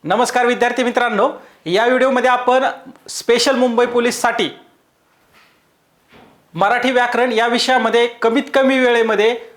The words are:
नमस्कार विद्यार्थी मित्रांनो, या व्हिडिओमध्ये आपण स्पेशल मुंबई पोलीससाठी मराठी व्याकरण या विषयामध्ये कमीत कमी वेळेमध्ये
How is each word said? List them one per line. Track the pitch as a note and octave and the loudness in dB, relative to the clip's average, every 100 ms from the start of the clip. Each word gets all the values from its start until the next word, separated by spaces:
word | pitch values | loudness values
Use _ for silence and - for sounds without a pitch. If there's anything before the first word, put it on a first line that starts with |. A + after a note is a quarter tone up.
| D#3 | -2
नमस्कार | G#3 A#3+ B3 A#3+ | 0 0 0 0
विद्यार्थी | A3+ A#3+ B3 | 0 0 0
मित्रांनो, | B3+ B3 A#3+ G#3 B3+ - - _ D#3+ | -2 0 0 0 -2 -2 -18 _ -2
या | F#3 A#3+ | 0 2
व्हिडिओमध्ये | B3+ C4 B3+ B3 | 2 2 2 2
आपण | B3 B3 B3+ C4 - - - - | 2 2 0 0 -6 -18 -20 -16
स्पेशल | - - A#3+ C#4+ B3+ | -10 0 2 2 0
मुंबई | B3+ A#3 A#3+ | 0 2 0
पोलीससाठी | A#3+ A#3+ A#3 A#3+ A#3 D#3+ - - _ _ _ _ _ _ _ _ _ _ _ _ _ _ - - _ _ | 0 -2 0 -2 -2 -6 -8 -20 _ _ _ _ _ _ _ _ _ _ _ _ _ _ -20 -20 _ _
मराठी | D#3+ G3 A#3+ B3+ | -2 0 0 0
व्याकरण | B3 A#3+ A#3+ B3 | 0 0 0 0
या | A3 A#3 | 0 0
विषयामध्ये | A#3 - B3+ A3+ A#3 A#3+ | 0 0 0 2 0 0
कमीत | - A3+ A#3+ C4+ | -2 -2 -2 -2
कमी | C4+ C4 C4 | 0 2 2
वेळेमध्ये | B3 A#3 A3 G#3 A3 A#3+ - | 2 2 0 0 0 -2 -10